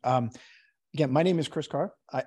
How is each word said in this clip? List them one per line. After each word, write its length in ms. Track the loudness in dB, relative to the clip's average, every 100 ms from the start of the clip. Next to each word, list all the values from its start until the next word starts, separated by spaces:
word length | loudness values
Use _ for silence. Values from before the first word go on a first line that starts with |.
Um, 260 | 0 0 0 -6 -20 -20 _ _ _
again, 180 | -2 2
my 120 | 4
name 160 | 4 2
is 80 | 0
Chris 200 | -4 -6
Carr. 260 | -4 -4 -8 _
I, 100 | -8